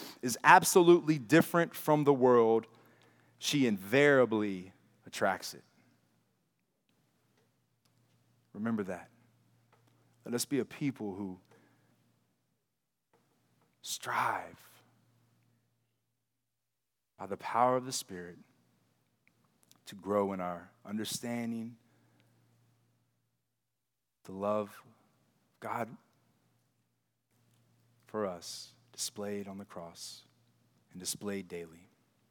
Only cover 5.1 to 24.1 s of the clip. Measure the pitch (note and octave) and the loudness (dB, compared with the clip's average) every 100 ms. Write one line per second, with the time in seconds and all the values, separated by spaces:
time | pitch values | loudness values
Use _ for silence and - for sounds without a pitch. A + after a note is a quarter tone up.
5.1 | - G#2 F#2 - C#2 _ _ _ _ _ | -4 -2 -2 -8 -16 _ _ _ _ _
6.1 | _ _ _ _ _ _ _ _ _ _ | _ _ _ _ _ _ _ _ _ _
7.1 | _ _ _ _ _ _ _ _ _ _ | _ _ _ _ _ _ _ _ _ _
8.1 | _ _ _ _ G#2 A2 A2+ F#2+ F2+ - | _ _ _ _ -8 -4 -4 -4 -8 -12
9.1 | _ _ _ _ _ _ _ _ _ _ | _ _ _ _ _ _ _ _ _ _
10.1 | _ - A#2+ - C#3+ A2 - C#3+ - G#2+ | _ -8 -8 -4 -4 -4 -4 -6 -6 -10
11.1 | F#2+ G2+ F#2 _ _ _ _ _ _ _ | -8 -10 -10 _ _ _ _ _ _ _
12.1 | _ _ _ _ _ _ _ _ _ _ | _ _ _ _ _ _ _ _ _ _
13.1 | _ _ _ _ _ _ _ - - - | _ _ _ _ _ _ _ -12 -10 -6
14.1 | - A#2 - - E2+ - - _ _ _ | -2 -2 -4 -8 -18 -20 -20 _ _ _
15.1 | _ _ _ _ _ _ _ _ _ _ | _ _ _ _ _ _ _ _ _ _
16.1 | _ _ _ _ _ _ _ _ _ _ | _ _ _ _ _ _ _ _ _ _
17.1 | _ F#2+ G2 - A2+ B2 B2+ B2+ C3 - | _ -8 -8 -4 0 2 2 -2 -10 -10
18.1 | F#2 F2 E2+ - _ _ _ _ _ _ | -14 -14 -18 -20 _ _ _ _ _ _
19.1 | _ _ _ _ _ _ _ - G2+ F2 | _ _ _ _ _ _ _ -20 -14 -4
20.1 | G#2 G2 F#2+ F2+ F2 F2+ _ - G#2+ G#2+ | -2 -2 -4 -6 -8 -14 _ -12 -8 -6
21.1 | - A#2+ A#2+ A#2 A#2 A2+ A#2+ _ _ _ | -8 -8 -8 -8 -8 -10 -16 _ _ _
22.1 | _ _ _ _ _ _ _ _ _ _ | _ _ _ _ _ _ _ _ _ _
23.1 | _ _ _ _ _ _ _ _ _ _ | _ _ _ _ _ _ _ _ _ _